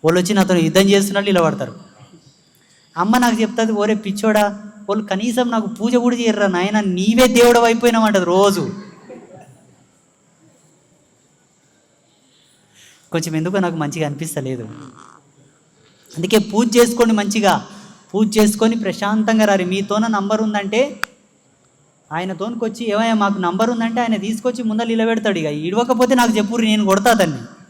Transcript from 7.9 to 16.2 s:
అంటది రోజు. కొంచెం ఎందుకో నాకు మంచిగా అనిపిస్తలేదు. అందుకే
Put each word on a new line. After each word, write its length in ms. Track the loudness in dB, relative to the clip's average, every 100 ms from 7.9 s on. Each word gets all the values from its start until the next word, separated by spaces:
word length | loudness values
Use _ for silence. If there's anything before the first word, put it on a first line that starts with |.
| 2 2
అంటది 200 | 2 2
రోజు. 480 | 2 2 2 -4 -8 -16 -20 -20 -20 -20 -20 -20 -20 _ _ _ _ _ _ _ _ _ _ _ _ _ _ _ _ _ _ _ _ _ _ _ _ _ _ _ _ _ _ _ _ -20 _ _
కొంచెం 240 | -6 -4 -4
ఎందుకో 240 | -2 -2
నాకు 160 | -2 -2
మంచిగా 300 | -6 -4 -6
అనిపిస్తలేదు. 580 | -6 -8 -8 -6 -8 -10 -16 -20 -20 -20 -20 _ _ _ _ _ _ _ _ _
అందుకే 200 | -8